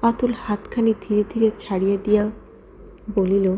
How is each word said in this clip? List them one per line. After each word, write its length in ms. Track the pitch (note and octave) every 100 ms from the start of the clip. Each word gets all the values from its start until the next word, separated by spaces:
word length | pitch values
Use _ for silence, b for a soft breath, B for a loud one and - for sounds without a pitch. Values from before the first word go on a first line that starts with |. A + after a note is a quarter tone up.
অতুল 300 | A#3 A3+ B3
হাতখানি 600 | A#3 - G#3 - - A3+ G#3+
ধীরে 240 | - G#3 G#3
ধীরে 160 | A3+ A3 G#3+
ছাড়িয়া 400 | - F#3+ F#3+ G3+
দিয়া 260 | G3 G#3 G#3 G#3 - - - - - - -
বলিল 400 | G3+ F#3 G3 F#3+